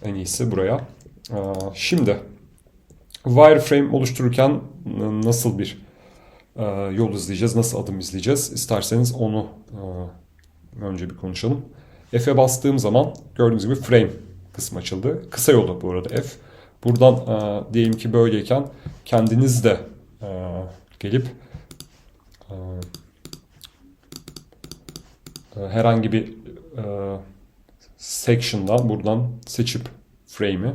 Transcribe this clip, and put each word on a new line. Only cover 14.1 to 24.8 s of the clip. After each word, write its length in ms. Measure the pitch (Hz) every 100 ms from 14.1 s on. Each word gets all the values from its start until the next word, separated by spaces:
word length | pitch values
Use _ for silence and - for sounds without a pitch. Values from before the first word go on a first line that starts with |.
| - - - -
kısmı 260 | - - 90
açıldı. 520 | - 95 120 160 -
Kısa 220 | - -
yolu 280 | 123 90 90
bu 100 | 90
arada 180 | 90 90
F. 200 | - - - - - - _
Buradan, 300 | 120 120 127
e, 600 | 123 113 110 104 101 -
diyelim 220 | 113 113 110
ki 160 | 117
böyleyken 540 | 117 113 107 - 131 139 - - -
kendiniz 600 | - 117 110 117 131 120
de, 160 | 117 92 - - _ -
e, 380 | 104 92 90 87 92 - _ -
gelip, 260 | 101 123 120 - - - - - - _ _ _ _ - -
e, 40 | 92 92 90 87 - - _ - - _ _ - _ _ _ _ - - - - _ - -